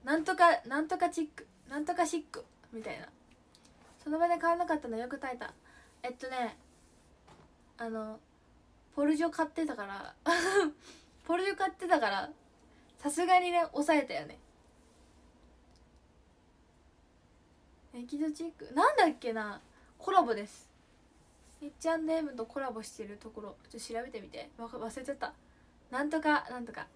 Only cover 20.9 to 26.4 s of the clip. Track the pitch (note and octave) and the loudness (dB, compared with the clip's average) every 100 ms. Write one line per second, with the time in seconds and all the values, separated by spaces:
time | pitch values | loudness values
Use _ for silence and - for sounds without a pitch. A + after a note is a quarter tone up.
20.9 | _ _ _ _ _ - - C#4+ - D#4+ | _ _ _ _ _ -20 -16 -16 -6 -2
21.9 | E4 D#4 D#4+ D4+ B3 A3+ C#4+ C4+ A3 G#3+ | 0 0 0 -2 -6 -8 -6 -6 -8 -12
22.9 | - G3+ G3+ A3 A3 G#3 F#3+ - A#3 - | -12 -14 -14 -16 -14 -14 -16 -18 -14 -8
23.9 | A#3 B3+ A#3+ F#3+ - - - A3+ A#3+ A3 | -8 -8 -12 -14 -14 -14 -14 -12 -10 -10
24.9 | A#3 B3+ C#4 - - - - - _ - | -8 -8 -8 -8 -10 -20 -20 -20 _ -8
25.9 | B3+ D4 D#4+ D#4 D4 | -4 0 0 4 2